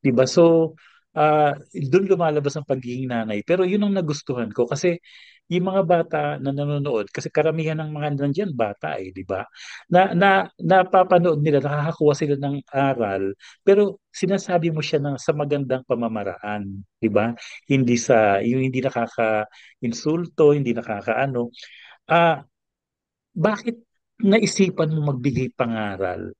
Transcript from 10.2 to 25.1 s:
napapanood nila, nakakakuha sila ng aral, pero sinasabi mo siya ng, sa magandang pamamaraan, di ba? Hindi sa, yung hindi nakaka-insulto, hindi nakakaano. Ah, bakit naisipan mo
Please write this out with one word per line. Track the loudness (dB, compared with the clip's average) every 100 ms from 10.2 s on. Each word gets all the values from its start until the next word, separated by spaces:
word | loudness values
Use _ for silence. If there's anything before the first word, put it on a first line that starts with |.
| 4 4 0 _
napapanood | 2 2 4 2 4 4 4 0
nila, | 2 0
nakakakuha | 0 -4 -4 2 2
sila | 2 -2 -2
ng | -2 -6 -6
aral, | -2 0 0 -2 -2 -4 -6 -18 _ 2
pero | 4 2 -2 _
sinasabi | -4 -2 -2 0 0 0
mo | -2
siya | -2 -2
ng, | -2 -4
sa | -4
magandang | -4 -2 -2 -2 -6 -4
pamamaraan, | -4 -2 -4 -8 -8 -8 -8 -8 -12 -16 _
di | 0
ba? | 2 0 -4 -14 -20 _
Hindi | 0 2 0
sa, | 4 4 6 2 0
yung | -2
hindi | -2 -2
nakaka-insulto, | -4 -4 -6 -2 -2 0 -4 -12 -20 _ -8 -4 -4 -4 -4 4 4
hindi | 4 0
nakakaano. | -4 -4 -6 -2 -2 -2 -2 -6 -8 -20 -20 -20 -20 0
Ah, | 4 4 0 -6 _ _ _ _ _ _ _ _
bakit | -2 -2 2 -2 -2 _ _ _ _
naisipan | 2 4 2 2 0 2 -2
mo | 0 -2